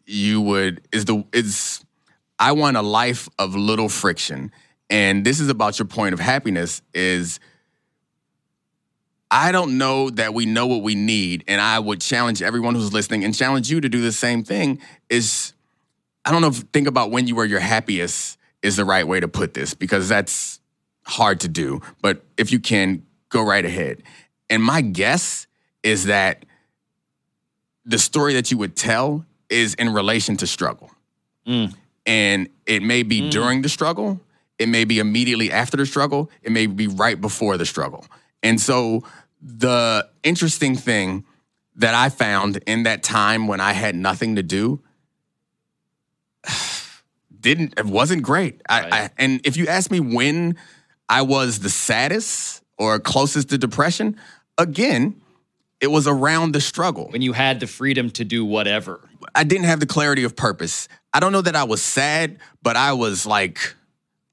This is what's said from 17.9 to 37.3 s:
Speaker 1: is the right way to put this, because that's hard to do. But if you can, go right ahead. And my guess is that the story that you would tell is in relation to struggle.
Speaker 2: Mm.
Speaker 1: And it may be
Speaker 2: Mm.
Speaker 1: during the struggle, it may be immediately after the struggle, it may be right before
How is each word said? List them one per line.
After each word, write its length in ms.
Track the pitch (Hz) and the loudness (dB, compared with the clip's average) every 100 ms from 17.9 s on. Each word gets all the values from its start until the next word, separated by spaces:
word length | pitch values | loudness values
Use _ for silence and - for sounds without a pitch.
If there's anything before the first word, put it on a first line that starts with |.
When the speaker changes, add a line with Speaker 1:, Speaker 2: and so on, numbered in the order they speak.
| 92 87 - - - _ _ | -2 -2 -4 -8 -12 _ _
Speaker 1:
is 140 | 101 98 | -2 0
the 80 | |
right 220 | 98 95 80 | 2 2 2
way 140 | 92 | 0
to 80 | 85 | -2
put 260 | - 82 | -2 -4
this, 180 | 65 69 | -4 -8
because 340 | - 92 98 92 | -6 -2 0 2
that's 500 | 104 92 - - - _ _ _ _ | 0 0 -6 -8 -12 _ _ _ _
hard 360 | - - 107 90 | -10 2 2 4
to 80 | 87 | -2
do. 320 | 80 69 69 - - | -4 -4 -6 -10 -4
But 220 | 101 - _ - | -2 -2 _ -4
if 140 | 110 | 0
you 60 | 123 | 0
can, 480 | - 110 95 90 - _ _ | 2 2 2 -2 -8 _ _
go 140 | 120 | 0
right 200 | 107 101 | 2 2
ahead. 380 | 85 90 71 - - - _ _ - | 0 -2 -4 -8 -16 -20 _ _ -2
And 120 | 110 | 2
my 180 | 113 160 | 2 2
guess 680 | 113 90 107 175 - - - _ _ _ | 0 0 0 0 -2 -8 -12 _ _ _
is 220 | 110 101 95 | -2 0 2
that 380 | 101 95 - - _ _ _ _ _ _ _ _ _ _ _ _ _ | 2 2 -2 -12 _ _ _ _ _ _ _ _ _ _ _ _ _
the 140 | 117 117 | -2 0
story 360 | - 151 147 | 2 2 4
that 160 | 131 117 | 2 2
you 80 | 123 | 0
would 160 | 98 | -2
tell 500 | - 123 113 139 151 160 _ _ | -2 0 2 2 -2 -6 _ _
is 240 | 113 110 | 0 0
in 160 | - 117 | 0 0
relation 460 | 104 98 113 - 101 | 0 0 0 0 -2
to 80 | 87 | -4
struggle. 420 | - 78 - - _ _ _ _ _ 117 | -2 -4 -4 -16 _ _ _ _ _ -4
Speaker 2:
Mm. 280 | 123 101 - _ _ - | -2 -2 -6 _ _ 0
Speaker 1:
And 420 | 110 101 101 90 _ - | 2 2 2 -2 _ -2
it 160 | 107 | 0
may 200 | 110 123 | 2 0
be 180 | 110 110 | 0 0
Speaker 2:
Mm. 80 | 95 | 0
Speaker 1:
during 320 | 104 120 131 | 0 0 0
the 60 | 143 | -2
struggle, 520 | - 156 170 202 190 - _ _ - | -2 -2 -2 -4 -4 -10 _ _ -4
it 100 | 113 | 0
may 160 | 117 | 2
be 140 | 107 110 | 2 2
immediately 520 | 104 113 123 113 107 | 2 0 0 0 0
after 260 | 98 120 135 | -2 0 -2
the 100 | 139 | -2
struggle, 440 | 143 143 143 156 _ | 0 0 -2 -4 _
it 100 | 113 | -2
may 140 | 113 107 | 0 0
be 200 | 98 104 | 0 -2
right 320 | 95 113 90 | 0 0 0
before 360 | 104 | -4